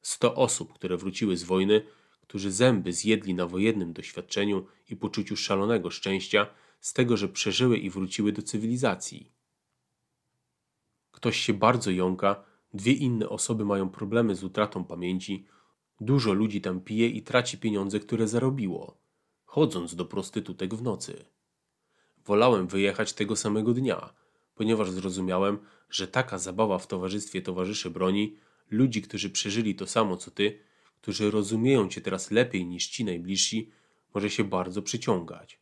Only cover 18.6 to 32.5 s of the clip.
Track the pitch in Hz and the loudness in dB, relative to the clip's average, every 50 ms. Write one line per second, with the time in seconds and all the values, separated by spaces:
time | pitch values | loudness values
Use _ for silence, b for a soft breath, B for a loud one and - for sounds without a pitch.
18.6 | 110 95 85 - - - _ _ _ _ _ _ _ _ _ _ _ _ - 147 | -2 -4 -4 -6 -8 -12 _ _ _ _ _ _ _ _ _ _ _ _ 2 2
19.6 | 156 - - 90 87 82 85 85 87 - - 98 92 - - 110 104 - 90 - | 2 2 2 -4 -6 -6 -6 -6 -6 -4 -4 -6 -6 -4 -6 -8 -6 -6 -8 -6
20.6 | 95 92 113 110 120 127 101 90 - - - - - _ _ _ _ _ _ _ | -6 -6 -6 -4 -4 -4 -4 -6 -8 -12 -12 -14 -18 _ _ _ _ _ _ _
21.6 | _ _ _ _ _ _ _ _ _ _ _ _ _ - 101 104 117 127 120 101 | _ _ _ _ _ _ _ _ _ _ _ _ _ 2 4 6 8 8 6 6
22.6 | 92 87 92 98 98 101 98 - 110 - - - 107 101 110 107 - 110 107 107 | 2 0 0 2 2 2 2 0 -4 -4 -2 -4 -2 -2 -2 -2 0 0 0 2
23.6 | 107 120 120 123 135 127 90 87 - - _ _ _ _ _ _ _ _ _ - | 2 2 2 2 2 0 -2 -2 -4 -14 _ _ _ _ _ _ _ _ _ -2
24.6 | 110 110 113 107 107 92 92 92 92 95 90 95 92 92 90 92 98 101 104 104 | 2 2 2 2 2 0 -2 -4 -4 -4 -4 -2 -2 0 2 2 2 2 0 -2
25.6 | 104 B B B B B - - 98 92 - 127 127 - - 92 87 95 90 95 | -6 B B B B B -6 -6 -6 -2 -2 -2 -2 -2 -4 -8 -8 -6 0 0
26.6 | 110 107 98 92 - - 107 92 92 92 95 104 101 - - 92 90 - 90 92 | 2 2 2 -2 -2 -4 -6 -4 -2 -2 -4 -4 -6 -6 -8 -6 -6 -4 -4 -4
27.6 | 92 92 107 - - 90 85 90 92 92 95 101 104 104 107 B B B B B | -4 -2 -4 -4 -6 -6 -4 0 2 2 4 2 0 -2 -4 B B B B B
28.6 | B _ 107 110 127 131 113 110 101 - - 101 98 98 92 - - 107 98 113 | B _ 2 2 2 4 2 -2 -6 -6 -8 -6 -6 -4 -4 -4 -4 -2 -2 0
29.6 | 113 107 95 95 98 - - 117 110 101 92 87 - - _ - 101 104 101 b | 0 0 -2 -4 -6 0 2 2 2 2 0 -4 -6 -14 _ 0 0 0 0 b
30.6 | b b b b b b b _ _ - 98 101 107 104 104 107 101 95 110 110 | b b b b b b b _ _ -6 -2 0 0 2 2 2 0 0 0 2
31.6 | 113 131 139 123 104 92 - - - 98 95 92 - - 104 113 127 123 | 4 4 6 4 4 2 -2 -6 -6 -4 -4 -4 -4 0 2 2 2 4